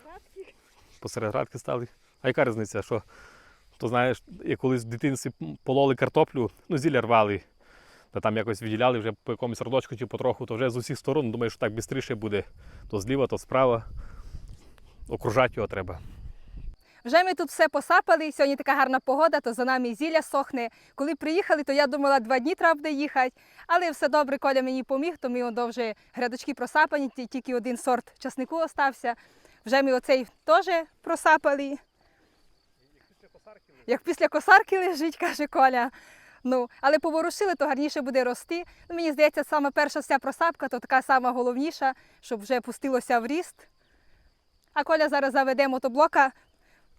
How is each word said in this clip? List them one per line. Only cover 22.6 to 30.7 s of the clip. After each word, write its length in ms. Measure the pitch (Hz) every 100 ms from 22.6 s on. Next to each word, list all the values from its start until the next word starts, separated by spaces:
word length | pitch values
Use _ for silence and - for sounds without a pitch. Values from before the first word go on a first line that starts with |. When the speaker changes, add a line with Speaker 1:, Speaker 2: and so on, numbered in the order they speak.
| 349
Speaker 1:
буде 160 | 320 311
їхати. 420 | 277 294 - 254 - _ - -
Але 240 | 349 349
все 180 | 294 294
добре, 300 | 302 277 277
Коля 240 | 285 269
мені 200 | 254 262
поміг, 340 | 247 269 320 320
то 140 | 262
ми 120 | 247
он 260 | 240 226 240
вже 260 | 233 226 214 _
грядочки 420 | - 247 247 -
просапані, 540 | 269 240 302 320 302 277
ті-, 180 | - 247
тільки 280 | 262 240
один 220 | 247 233 240
сорт 360 | - 240 - _
часнику 380 | 262 254 254 330
остався. 580 | 320 - 277 240 247 233 _ _ _ _ -
Вже 160 | 262
ми 100 | 277
оцей 340 | 254 - 262 233 _
теж 220 | - 330 359